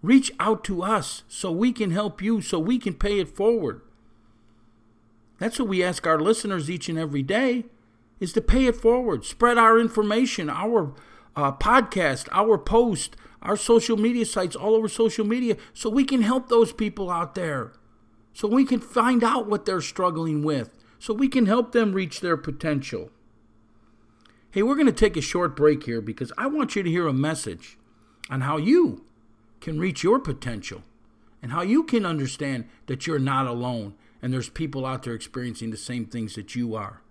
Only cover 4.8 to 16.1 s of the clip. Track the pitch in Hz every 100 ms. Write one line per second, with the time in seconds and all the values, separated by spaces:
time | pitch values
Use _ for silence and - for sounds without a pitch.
4.8 | _ _ _ _ _ _ 202 - 233 190
5.8 | 180 180 175 160 165 226 214 190 147 180
6.8 | - 165 160 143 135 196 262 240 233 _
7.8 | _ _ _ _ 185 - - 254 262 233
8.8 | 226 247 247 143 - - 240 240 226 226
9.8 | 233 226 208 220 254 - 156 151 202 233
10.8 | 151 - - - _ - 143 135 - 247
11.8 | 220 196 160 131 - - 214 202 - 226
12.8 | 240 180 - - - - - 208 - 233
13.8 | 226 220 214 240 220 - 180 - 202 220
14.8 | 220 - 226 214 208 240 247 208 - -
15.8 | 226 226 269